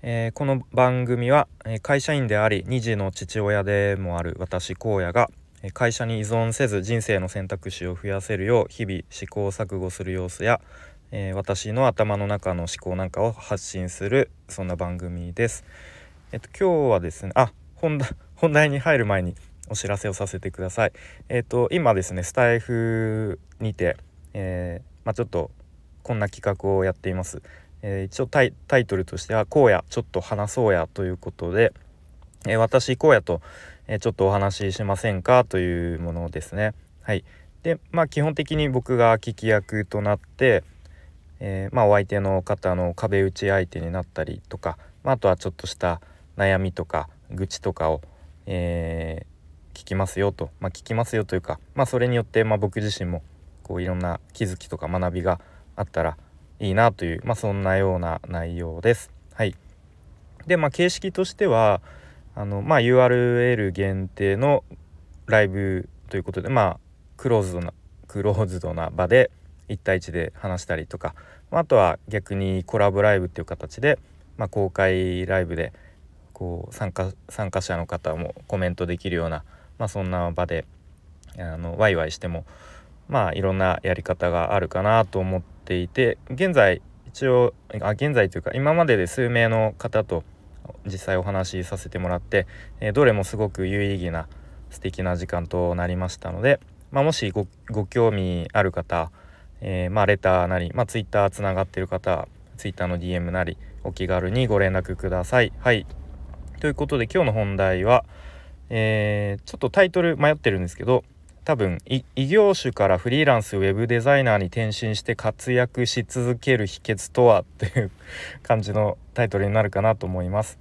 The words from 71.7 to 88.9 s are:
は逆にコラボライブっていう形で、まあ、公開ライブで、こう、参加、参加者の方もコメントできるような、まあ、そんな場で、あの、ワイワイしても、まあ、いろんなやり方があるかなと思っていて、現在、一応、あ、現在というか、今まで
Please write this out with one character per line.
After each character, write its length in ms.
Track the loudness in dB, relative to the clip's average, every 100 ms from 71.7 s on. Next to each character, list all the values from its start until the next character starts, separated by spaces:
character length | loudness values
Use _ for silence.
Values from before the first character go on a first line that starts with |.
| 6
は 220 | 6 2 -4
逆 260 | -6 -4
に 300 | -4 -2 -2
コ 140 | -2 2
ラ 120 | 2
ボ 120 | 4
ラ 100 | 4
イ 80 | 4
ブ 60 | 0
っ 20 |
て 140 | -6
い 0 |
う 20 |
形 380 | -10 -10 -12 -2
で、 160 | 0 0 -4 -20 -20 -8
ま 80 | -6
あ、 20 |
公 220 | -2 -2
開 560 | 2 2 2 0 -2 -2
ラ 140 | 0
イ 40 |
ブ 120 | 0 -4
で、 180 | -6 -8 -20 -20 -20 -20 -20
こ 380 | -12 -8 -8 -10
う、 20 |
参 160 | -8 -8
加、 220 | -4 -6 -6 -16
参 220 | -8 -4
加 100 | -4
者 160 | -4 -6
の 100 | -4
方 300 | -6 -6 -6
も 180 | -8 -10 -8
コ 100 | -4
メ 120 | -2
ン 80 | -2
ト 100 | -4
で 100 | -4
き 140 | -4
る 60 | -2
よ 100 | -2
う 20 |
な、 160 | -6 -10 -20 -20 -8
ま 80 |
あ、 40 | -6
そ 140 | -4
ん 80 | -4
な 200 | -2 -2
場 160 | -2 -4
で、 180 | -4 -6 -18 -20 -20 -20 -20 -20 -12
あ 200 | -10 -8
の、 180 | -8 2
ワ 140 | 2
イ 60 | 4
ワ 100 | 0
イ 40 |
し 40 | -4
て 120 | -6
も、 180 | -6 -10 -20 -20 -20 -20 -20 -4
ま 200 | 0 0
あ、 40 |
い 80 | 0
ろ 100 | 0
ん 60 | 2
な 200 | 2 0
や 100 | 0
り 100 | -2
方 280 | -2 -2 0
が 240 | 0 0
あ 40 | 0
る 120 | 0
か 120 | 0
な 220 | 4 4
と 160 | 2 0
思 180 | -2 -4
っ 20 |
て 380 | -6 -18 -4 -4
い 80 | -2
て、 320 | 2 2 2 -6
現 240 | -2 2
在、 300 | 6 6 4 -4 -20 -20
一 220 | -2 4
応、 260 | 4 4 0 -12 -4
あ、 100 | -2
現 220 | 0 2
在 180 | 4 2
と 80 | 2
い 20 |
う 20 |
か、 80 | -6
今 220 | 0 2
ま 100 | 4
で 120 | 4